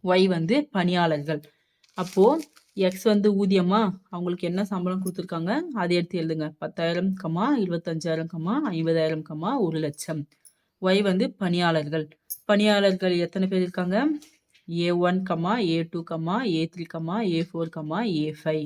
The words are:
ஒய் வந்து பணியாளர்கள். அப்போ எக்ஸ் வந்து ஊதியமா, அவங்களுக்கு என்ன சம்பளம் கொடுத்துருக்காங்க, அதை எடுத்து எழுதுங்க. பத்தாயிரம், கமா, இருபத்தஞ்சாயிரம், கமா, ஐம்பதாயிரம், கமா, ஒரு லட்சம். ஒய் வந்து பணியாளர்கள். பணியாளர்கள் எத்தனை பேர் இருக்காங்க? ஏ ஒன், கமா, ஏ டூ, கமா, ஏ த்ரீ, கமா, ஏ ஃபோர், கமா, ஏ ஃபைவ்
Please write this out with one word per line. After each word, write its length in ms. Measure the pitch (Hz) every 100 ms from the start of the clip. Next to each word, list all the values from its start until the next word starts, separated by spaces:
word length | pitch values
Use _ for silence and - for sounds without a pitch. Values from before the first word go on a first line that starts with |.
| 180
ஒய் 160 | 180 190 175
வந்து 200 | 160 262 294 196
பணியாளர்கள். 640 | 175 180 170 151 147 151 - _ _ _ _ -
அப்போ 220 | 180 - 202 311 - _ _ - 185
எக்ஸ் 180 | 185 226
வந்து 180 | 208 208 196
ஊதியமா, 400 | 196 190 180 202 214 185 _
அவங்களுக்கு 300 | 175 175 175 175
என்ன 100 | 180 202
சம்பளம் 300 | 196 180 185
கொடுத்துருக்காங்க, 500 | 190 175 180 170 165 262 349 240
அதை 140 | 175 175
எடுத்து 220 | 175 180
எழுதுங்க. 260 | 160 156 151 147
பத்தாயிரம், 480 | 156 - 165 170 190 190
கமா, 240 | 165 165 233 285
இருபத்தஞ்சாயிரம், 680 | 185 170 170 165 165 160 165
கமா, 200 | 170 165 262 294
ஐம்பதாயிரம், 500 | 160 165 165 160 160 156
கமா, 200 | 156 175 277
ஒரு 140 | 180 160
லட்சம். 360 | 156 147 - 160 147 _ - _ _ _ 185
ஒய் 140 | 190 202
வந்து 160 | 185 254 -
பணியாளர்கள். 640 | 185 175 175 160 147 160 151 _ _ - -
பணியாளர்கள் 640 | 208 214 208 196 190 185 175
எத்தனை 220 | 170 190 190
பேர் 140 | 190 180
இருக்காங்க? 320 | 185 180 196 294 294 - _ _ _ - 170
ஏ 60 | 175 175 180
ஒன், 100 | 185 185
கமா, 240 | 170 170 240 185
ஏ 60 | 165 165
டூ, 80 | 170 165
கமா, 260 | 165 160 208 - 160
ஏ 40 | 160
த்ரீ, 120 | - 165
கமா, 240 | 165 165 202 220
ஏ 80 | 165 165
ஃபோர், 260 | 165 165 165
கமா, 240 | 151 165 233 160
ஏ 100 | 151 151
ஃபைவ் 240 | 165 156